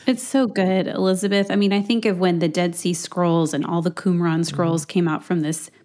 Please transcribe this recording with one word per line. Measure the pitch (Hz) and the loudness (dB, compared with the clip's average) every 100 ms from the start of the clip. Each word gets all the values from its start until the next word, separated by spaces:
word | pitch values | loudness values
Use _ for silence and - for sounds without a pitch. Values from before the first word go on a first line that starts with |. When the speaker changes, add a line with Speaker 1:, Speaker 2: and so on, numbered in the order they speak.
| - | -2
Speaker 1:
It's | 247 | -2
so | - 269 240 | 0 0 0
good, | - 185 190 - | 0 2 2 0
Elizabeth. | - 190 190 202 202 196 | 0 0 2 2 0 0
I | 196 | 2
mean, | 202 | 2
I | 202 | 0
think | 202 233 | 0 0
of | 220 180 | 0 0
when | 180 170 | 2 2
the | 170 | 0
Dead | 175 175 170 | 0 -2 -2
Sea | 180 | -4
Scrolls | 170 - 180 175 165 156 | -4 -6 -2 2 2 2
and | 143 - | -2 -2
all | 170 | 0
the | 175 | -2
Qumran | 175 190 175 170 165 | -2 0 2 2 0
Scrolls | 165 - 170 165 | -2 0 0 0
Speaker 2:
Mm-hmm. | 156 | -2
Speaker 1:
came | 185 170 | 0 0
out | 156 | -2
from | - 175 | -2 -2
this | 151 160 - _ | -2 -4 -8 _